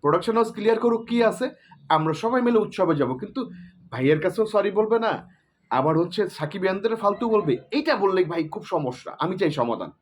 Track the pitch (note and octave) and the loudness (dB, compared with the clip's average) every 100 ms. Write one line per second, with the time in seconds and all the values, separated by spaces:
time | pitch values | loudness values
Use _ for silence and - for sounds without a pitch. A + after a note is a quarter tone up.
0 | C#3+ E3 F3+ A3 A3 A3+ G#3 A3+ A#3 A3+ | 2 2 2 0 0 0 2 2 2 0
1 | A#3 A#3 A3+ - B3+ - _ - - D#3 | 0 2 2 2 -6 -8 _ -20 0 2
2 | D#3 D3+ A3+ B3+ A#3+ A#3 F#3+ - F3+ D3+ | 2 0 0 2 4 2 2 0 0 2
3 | B2+ C3 G3+ - A#3 - - _ - A#2+ | 0 -2 -8 -8 -8 -10 -20 _ -14 -2
4 | C3+ D#3 F3 F3 G#3+ G#3+ G3+ G3 G#3+ A3+ | 2 2 2 -2 0 2 0 0 0 2
5 | A3 C3 - _ _ _ _ B2 C#3+ D#3+ | 0 -4 -8 _ _ _ _ 0 2 2
6 | E3+ F3 F#3+ - D3+ F#3+ F#3 F#3+ G#3+ A3+ | 0 -2 -4 -4 -8 -2 -2 0 -2 0
7 | G3+ G3+ A#3+ G#3+ D#3 B2 - C4 D4+ B3+ | -2 0 0 0 0 -2 -2 -4 0 0
8 | G3 F#3 F3+ E3+ D#3 - - E3+ C3+ B2+ | 2 2 0 0 -4 -6 -4 -4 -4 -6
9 | - - D#3+ F#3+ F#3 D3 A#2+ A2+ E2+ - | -14 -6 -4 0 -2 0 -2 -2 -8 -14